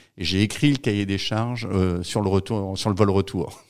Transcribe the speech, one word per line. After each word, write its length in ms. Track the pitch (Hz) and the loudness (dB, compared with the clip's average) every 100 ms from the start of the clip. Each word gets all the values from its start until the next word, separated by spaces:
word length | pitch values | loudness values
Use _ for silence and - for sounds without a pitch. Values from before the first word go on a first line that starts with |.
| _ - | _ -8
Et 60 | 87 | -2
j'ai 160 | 95 | 2
écrit 300 | 107 - 147 | 2 2 2
le 60 | 139 | 2
cahier 280 | 123 101 98 | 0 0 0
des 140 | 98 | -2
charges, 480 | - 110 120 120 110 | -2 -2 -4 -4 -2
euh, 300 | 98 92 87 | 0 2 0
sur 200 | 90 110 | -4 -2
le 80 | 98 | 2
retour, 460 | 95 - 110 98 95 | 0 0 -4 -4 -4
sur 140 | 110 | 0
le 60 | 98 | 2
vol 160 | 101 | 4
retour. 500 | 98 95 92 80 - | 2 0 -2 -6 -10